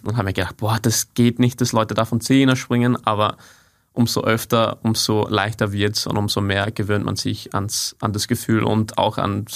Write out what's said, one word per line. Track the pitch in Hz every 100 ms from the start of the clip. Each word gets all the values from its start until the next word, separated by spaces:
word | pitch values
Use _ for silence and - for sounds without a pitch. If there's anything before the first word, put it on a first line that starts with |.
und | - 117
hab |
mir | 98
gedacht, | 95 92 -
"Boah, | 107 110
das | 117 110 -
geht | - 120 117
nicht, | 123 -
dass | 127
Leute | 113 110
da | 107
vom | 113 113
Zehner | - 135 135 127
springen", | - 120 120 123 -
aber | 104 104 - - - _ _ _
umso | - 117 -
öfter, | 107 113 - 117 110 -
umso | 113 110 - 107 104
leichter | 104 101 110 107
wird's | 101 104 110 101
und | 107
umso | 104 -
mehr | 101 98 104
gewöhnt | 110 101 104
man | 101 101
sich | 107 107 -
ans, | 101 101 - - -
an | 104
das | 101 -
Gefühl | 120 - 110
und | 113 107 107 -
auch | 104 107
an | 95 101 107